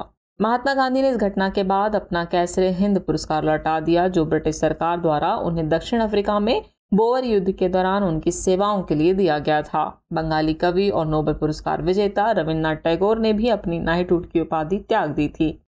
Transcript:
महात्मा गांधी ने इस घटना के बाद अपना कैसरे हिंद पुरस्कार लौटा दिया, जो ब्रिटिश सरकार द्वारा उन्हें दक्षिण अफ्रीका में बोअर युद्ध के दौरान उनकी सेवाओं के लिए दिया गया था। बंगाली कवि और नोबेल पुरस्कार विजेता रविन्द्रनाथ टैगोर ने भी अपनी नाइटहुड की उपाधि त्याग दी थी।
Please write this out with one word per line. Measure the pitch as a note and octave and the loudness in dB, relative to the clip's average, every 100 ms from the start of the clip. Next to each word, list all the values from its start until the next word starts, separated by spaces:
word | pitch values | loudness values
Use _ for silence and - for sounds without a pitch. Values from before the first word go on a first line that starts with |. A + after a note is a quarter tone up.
| - _ _ - | -8 _ _ -4
महात्मा | G#3+ A#3+ C#4 | 0 0 0
गांधी | C4+ C4 C4 | 0 2 2
ने | C4+ | 2
इस | A#3+ | 2
घटना | G3+ G3 F#3+ | 0 0 0
के | G3+ F#3+ | 0 0
बाद | G3 G#3 G#3 | 0 0 -2
अपना | - F3 E3+ | -2 -4 -2
कैसरे | F3+ F3 F#3 F#3 | 0 0 2 0
हिंद | F3+ G#3 G3 | 2 2 0
पुरस्कार | - D#3 - D#3 | 0 -4 -2 -2
लौटा | D3+ D#3 D#3 D#3+ | 0 0 0 -2
दिया, | D#3+ E3+ F#3 | 2 2 2
जो | F3+ D#3 | 2 2
ब्रिटिश | D#3 D#3 D3+ | 0 -2 -2
सरकार | D#3 D#3 E3 F3 | -2 0 -2 0
द्वारा | E3+ D3 D#3 - | 0 0 0 -2
उन्हें | E3+ E3 D#3 | -2 -2 0
दक्षिण | D#3+ - A#3 | -2 0 -2
अफ्रीका | A3 G3+ G3+ G#3 | 0 0 0 0
में | G#3 G#4 - _ _ | 0 -2 -4 _ _
बोअर | G3 A3+ B3+ B3+ | 2 4 2 0
युद्ध | G#3 F#3+ | 0 0
के | F#3 F#3 | -2 0
दौरान | F#3 F#3 G3 | 0 0 0
उनकी | G3 D#3+ E3+ | 0 0 -2
सेवाओं | F3 - F#3 G3+ G#3 | -2 0 2 2 0
के | F3+ D3+ | 0 2
लिए | E3 | 2
दिया | F#3+ F3+ D3+ | 2 2 0
गया | D#3 D3+ | 0 -2
था। | D3+ D#3 D3+ - _ | 0 -4 -4 -8 _
बंगाली | E3 D#3+ D#3 D#3 D#3 | -4 -2 0 0 0
कवि | F3 F3+ G3+ | 0 2 0
और | E3 D#3 | 0 0
नोबेल | D#3 D3+ D3+ | 0 0 -2
पुरस्कार | D#3 D#3 D#3 D#3 | -2 -4 -4 -2
विजेता | D#3 F#3+ G3+ G3+ G#3+ | 0 2 0 0 0
रविन्द्रनाथ | G3+ D#3 D#3+ D#3+ D#3 | 0 0 0 -2 0
टैगोर | E3 E3+ G3 A3 | 0 2 2 2
ने | A3 | 2
भी | G#3+ A#3+ | 2 0
अपनी | G3+ F3 E3+ | 0 -2 -4
नाइटहुड | E3 E3+ F3+ E3+ F3 | 0 0 2 0 0
की | E3+ | -4
उपाधि | D#3 D#3+ D#3 G3 | -2 -2 -2 -4
त्याग | - A3 D#3 | 0 0 0
दी | C#3+ D3 | -2 -4
थी। | - D#3 - | 0 -2 -2